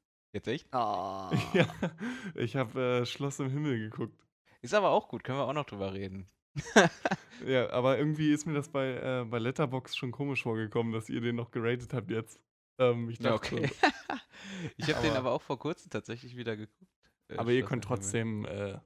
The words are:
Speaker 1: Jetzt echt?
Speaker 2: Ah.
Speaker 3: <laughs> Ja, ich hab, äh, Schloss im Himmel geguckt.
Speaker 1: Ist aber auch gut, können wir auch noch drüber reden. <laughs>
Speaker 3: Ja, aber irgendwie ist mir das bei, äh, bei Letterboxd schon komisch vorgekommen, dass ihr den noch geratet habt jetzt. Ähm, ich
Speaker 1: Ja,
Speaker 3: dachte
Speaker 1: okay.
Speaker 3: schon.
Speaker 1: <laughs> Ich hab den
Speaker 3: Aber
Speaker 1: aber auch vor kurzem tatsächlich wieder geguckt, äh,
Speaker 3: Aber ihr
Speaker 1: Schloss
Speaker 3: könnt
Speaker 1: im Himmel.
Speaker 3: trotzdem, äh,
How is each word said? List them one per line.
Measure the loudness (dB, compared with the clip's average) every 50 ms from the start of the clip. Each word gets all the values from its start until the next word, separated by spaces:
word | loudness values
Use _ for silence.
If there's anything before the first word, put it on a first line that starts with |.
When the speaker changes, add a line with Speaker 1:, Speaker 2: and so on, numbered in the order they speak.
| _ _ _ _ _ _ -10
Speaker 1:
Jetzt | -8 -4 -4
echt? | -4 -4 -4 -4 -2
Speaker 2:
Ah. | 0 0 0 0 -2 -2 -4 -6 -6 -4 0
Speaker 3:
<laughs> | 0 0 2 4 4
Ja, | 4 4 4 2 -2 -4 -4 -4 -4 -6 -6 -6 -8 -10 -8 -6
ich | -4 -2 -2 0
hab, | 0 -2 -2 0
äh, | 0 2 2 4 2 2
Schloss | 0 -2 -4 -4 -4 -2 -2
im | -2 -2
Himmel | -2 0 0 0 0 0
geguckt. | -2 -4 -6 -6 -6 -6 -6 _ _ _ _ _ _ _ _ _
Speaker 1:
Ist | -4 0 2
aber | 4 4 6
auch | 4 4 2 0
gut, | -6 -8 -6
können | -4 -2 -2
wir | 0
auch | 0 0
noch | -2 -4
drüber | -4 -4 -4 -4 -4 -4
reden. | -4 -6 -8 -8 -10 -12 -14 _ _ _ _ -10
<laughs> | -10 -2 4 8 8 8 8 6 0 -4 -2 -2 -4 -6 -10 -16 -8 -2
Speaker 3:
Ja, | 2 2 4 4 2
aber | 2 4 4 4 4 4
irgendwie | 4 2 2 2 4 4 4
ist | 4 2
mir | 0 -2
das | -2 -2 -2
bei, | -2 -2 -2 0 -2
äh, | -2 -2 -2 -2 -2 -2
bei | -2 -2 0
Letterboxd | 0 0 0 0 0 0 0 -2 -4 -4 -6
schon | -6 -6 -4
komisch | -4 -4 -2 -2 -2 -2 0
vorgekommen, | 0 0 0 0 0 0 0 0 2 0
dass | -2 -4 -4
ihr | -2 -2
den | 0 0 0
noch | -2 -4 -4 -4
geratet | -2 0 0 0 0 -2 -4 -4
habt | -4 -2 -2
jetzt. | -2 -2 -2 -4 -10 -20 _ _ _ _ _ _ _ 4
Ähm, | 4 4 4 4 0 -4
ich | -4 -2
Speaker 1:
Ja, | 0 2
Speaker 3:
dachte | 2 2 0 -2 -2
Speaker 1:
okay. | 0 0 -2
Speaker 3:
schon. | 0 2 2 2 2
Speaker 1:
<laughs> | 0 -6 -8 -10 -10 -10 _ -20 -18 -16 -14 -10 -8 -8 -8 -8
Ich | -4 -2 0 0
hab | 2 2
den | 2
Speaker 3:
Aber | 2 2
Speaker 1:
aber | 2 0 0
auch | -2 -2
vor | -4 -6
kurzem | -4 -4 -6 -6 -8 -8 -8
tatsächlich | -8 -8 -6 -6 -10 -10 -12 -14 -12
wieder | -8 -6 -6 -6
geguckt, | -6 -6 -12 _ _ -20 -20 _ _ _ _ _ _ _ -10
äh, | -6
Speaker 3:
Aber | -2 2 4 4
ihr | 4
Speaker 1:
Schloss | 4 2
Speaker 3:
könnt | 0 -2 -2
Speaker 1:
im | -2
Himmel. | -4
Speaker 3:
trotzdem, | -4 -2 -2 -2 -2 0 0 -2 -4 -4
äh, | -6 -4 -4 -6 -6 -6 -8 -12